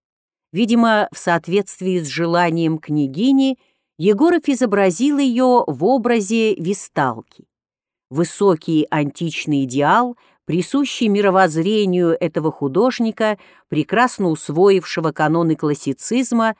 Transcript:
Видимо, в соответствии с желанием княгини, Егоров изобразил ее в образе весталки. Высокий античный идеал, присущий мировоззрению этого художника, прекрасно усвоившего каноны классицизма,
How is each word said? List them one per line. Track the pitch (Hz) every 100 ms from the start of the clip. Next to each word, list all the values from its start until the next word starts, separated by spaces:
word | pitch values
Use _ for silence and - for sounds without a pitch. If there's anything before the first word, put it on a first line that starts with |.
| _ _ _ _ _
Видимо, | 170 226 233 233 214 -
в | -
соответствии | - 170 165 196 190 - 185 180
с | 151
желанием | 135 170 170 175 165 160 156
княгини, | - 151 139 135 247 269 269 254 _ _ _ -
Егоров | 175 208 330 349 -
изобразил | 254 247 202 190 - 277 285
ее | 277 240 254 247 -
в | 131
образе | 180 262 233 233 190 226 220
весталки. | - 165 196 - - 135 113 - _ - _ _ _ _ _ -
Высокий | 135 170 - 202 165 - 156 147
античный | 156 143 - 170 - - 143
идеал, | 135 131 143 202 247 240 _ _
присущий | - 160 175 277 277 - 226
мировоззрению | 202 202 185 185 156 170 214 202 180 170 165
этого | 165 160 156
художника, | - 139 143 254 240 226 - 220 208 - _ -
прекрасно | 147 147 196 247 - 185
усвоившего | 151 - 151 202 190 - - 160
каноны | - 151 165 170 156
классицизма, | 151 143 - 131 - 240 254 233 226 214